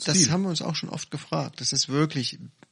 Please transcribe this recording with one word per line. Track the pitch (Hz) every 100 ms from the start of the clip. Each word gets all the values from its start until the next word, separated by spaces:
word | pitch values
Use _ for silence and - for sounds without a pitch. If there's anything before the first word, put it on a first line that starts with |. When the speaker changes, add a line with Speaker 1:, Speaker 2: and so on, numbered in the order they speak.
| -
Speaker 1:
Das | 147
Speaker 2:
Stil? | 160
Speaker 1:
haben | 175
wir | 196
uns | 156
auch | - 156
schon | -
oft | 160 -
gefragt. | 151 - 160 131 -
Das | 123
ist | 135 -
wirklich | 139 151 147 117 - - - -